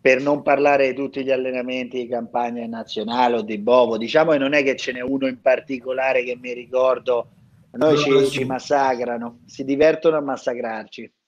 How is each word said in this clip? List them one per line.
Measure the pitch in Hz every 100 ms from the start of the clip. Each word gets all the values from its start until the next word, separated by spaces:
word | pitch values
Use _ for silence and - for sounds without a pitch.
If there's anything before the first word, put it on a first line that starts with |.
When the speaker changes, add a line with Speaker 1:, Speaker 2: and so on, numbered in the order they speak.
Speaker 1:
per | 143 131
non | 143 147
parlare | - 139 143 139 135
di |
tutti | 127 139 135
gli | 135
allenamenti | 131 131 127 123 127 123 127
di | 117
campagna | 120 113 120 120 120 113
nazionale | 117 110 - 107 120 123 120
o |
di | 107 107
Bovo, | 107 123 120 113
diciamo | 113 156 160
che | 151
non | 135
è | 147
che | 135 127
ce | -
n'è | 127
uno | 127 135 135
in | 127
particolare | - 127 - 135 123 131 131 131
che | 123 123
mi | 123
ricordo, | 123 117 127 131 123 117 120 - _ _ _ _
noi | 120 151
Speaker 2:
Però | 147
Speaker 1:
ci, | 147
Speaker 2:
adesso | 135 135
Speaker 1:
ci | 131
massacrano, | 131 127 - 143 135 123 120 120 117 - _
si | -
divertono | 135 135 156 156 165 156
a |
massacrarci. | 143 127 - 120 120 110 107 - 113 _